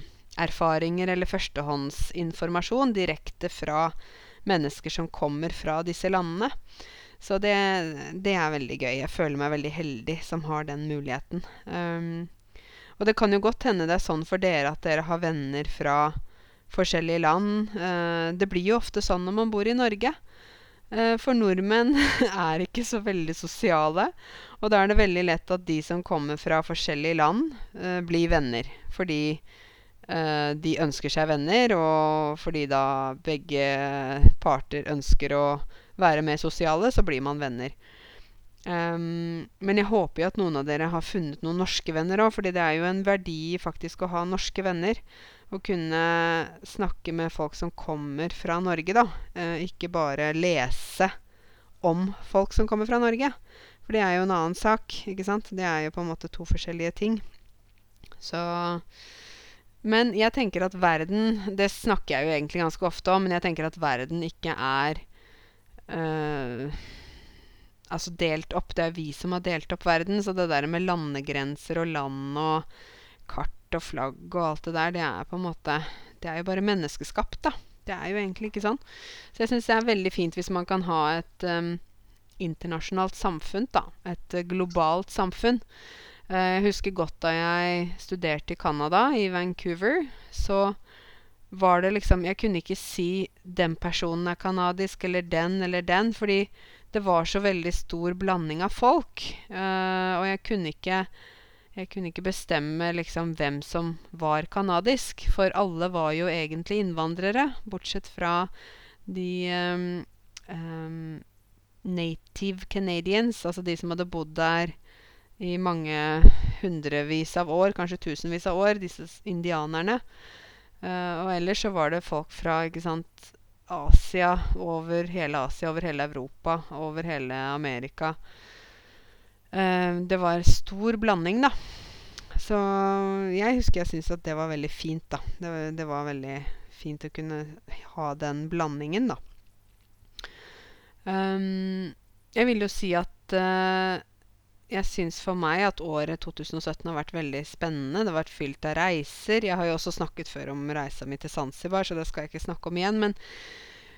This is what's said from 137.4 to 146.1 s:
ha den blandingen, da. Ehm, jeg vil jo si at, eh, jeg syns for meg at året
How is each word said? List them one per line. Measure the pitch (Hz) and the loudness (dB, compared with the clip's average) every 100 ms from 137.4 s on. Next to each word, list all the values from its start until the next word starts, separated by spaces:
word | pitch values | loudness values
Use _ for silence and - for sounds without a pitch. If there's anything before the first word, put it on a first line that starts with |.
| 151 151 - - - | -10 -12 -12 -10 -10
ha | - 151 143 | -8 -6 -4
den | 151 147 156 | -4 -4 -4
blandingen, | 170 156 143 147 185 254 | -2 -2 -4 -4 -2 -2
da. | 127 - - - - _ - _ _ - - - - - - - - - - - | -4 -10 -20 -20 -20 _ -20 _ _ -20 -20 -20 -20 -20 -20 -20 -20 -20 -14 -4
Ehm, | 190 190 190 190 190 190 190 180 - _ - _ | -2 0 0 -2 -2 -2 -4 -6 -10 _ -20 _
jeg | 240 247 | 2 4
vil | 220 | 4
jo | 202 | 0
si | - 190 175 | -2 0 0
at, | 175 - - 190 | 0 -8 -2 2
eh, | 185 185 185 185 185 180 - _ _ _ _ - - | 2 2 2 2 0 -2 -6 _ _ _ _ -20 -8
jeg | 190 190 | -2 0
syns | - 170 - | 0 -4 -4
for | - 180 | -4 0
meg | 160 170 202 | 0 2 2
at | - | 0
året | 160 151 151 | -4 -2 -2